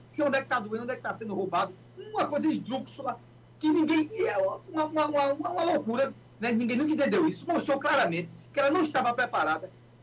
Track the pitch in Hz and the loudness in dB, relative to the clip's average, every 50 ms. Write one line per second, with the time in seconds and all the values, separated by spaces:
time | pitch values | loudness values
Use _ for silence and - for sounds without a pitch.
0 | - - - 294 294 277 269 269 269 - 262 240 202 208 220 233 240 247 247 - | -16 -10 -4 0 0 2 2 0 0 0 -2 -2 -2 -4 -6 -6 -6 -6 -8 -6
1 | - 220 196 - 226 208 190 190 190 175 170 180 196 185 - - - - - 370 | -6 -8 -8 -8 -8 -6 -4 -4 -4 0 0 0 0 -2 -6 -14 -20 -20 -20 -18
2 | 427 427 427 403 330 294 294 285 294 311 220 - - 208 262 - - - - - | -14 -8 -4 -2 -2 0 0 0 0 0 0 0 -4 -4 -6 -6 -6 -8 -12 -10
3 | - 254 - - - - - - - - - - 302 311 359 339 311 294 330 311 | -8 -8 -8 -8 -12 -20 -20 -20 -20 -20 -10 -2 0 2 4 4 4 4 2 2
4 | 302 - 440 370 453 - 831 605 285 294 - - - - 330 311 311 302 311 311 | 0 0 -2 -2 0 0 2 2 0 0 0 -4 -10 -6 -2 -2 -2 0 2 0
5 | 302 302 294 285 285 277 285 294 302 359 349 349 339 349 - 202 196 220 233 254 | 2 2 2 2 2 2 0 -2 -2 -4 -2 0 0 2 2 0 0 0 0 0
6 | 269 - - - - - - - 214 240 233 226 247 220 247 247 302 302 311 - | 0 -2 -2 -10 -20 -20 -12 -6 -2 0 0 2 2 2 0 0 2 2 2 2
7 | 277 220 202 185 311 320 - - - 349 330 285 - 294 269 277 - 294 311 269 | 2 2 2 2 2 2 0 -2 -4 -2 -2 0 0 0 0 0 2 2 2 4
8 | 220 170 165 170 175 - - - - - - 277 269 285 320 370 311 302 - 277 | 2 2 0 -2 -6 -6 -10 -18 -16 -8 -2 0 2 2 4 2 2 2 0 0
9 | - 240 - 247 247 240 - 190 156 151 156 160 185 - - - - - - - | 0 2 2 0 0 0 0 0 0 0 0 -2 -4 -12 -16 -18 -20 -20 -14 -4